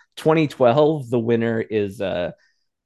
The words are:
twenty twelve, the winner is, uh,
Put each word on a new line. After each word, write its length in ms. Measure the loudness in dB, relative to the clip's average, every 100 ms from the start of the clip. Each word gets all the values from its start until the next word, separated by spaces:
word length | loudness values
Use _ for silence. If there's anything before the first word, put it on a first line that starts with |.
| _ -4
twenty 300 | 0 2 0
twelve, 600 | 2 4 4 2 0 -2
the 80 | -2
winner 440 | 0 0 0 -4
is, 400 | -4 -4 -4 -4
uh, 300 | -4 -4 -6 -8 _ _ _ _